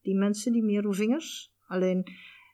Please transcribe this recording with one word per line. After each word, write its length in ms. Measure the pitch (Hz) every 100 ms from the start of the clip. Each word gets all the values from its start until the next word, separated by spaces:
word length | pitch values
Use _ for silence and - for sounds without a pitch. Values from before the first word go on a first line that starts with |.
die 120 | - 190
mensen, 360 | 202 208 254
die 100 | 233
Merovingers. 880 | 214 208 208 190 214 285 320 - - _ -
Alleen, 400 | 180 185 185 185 - - - -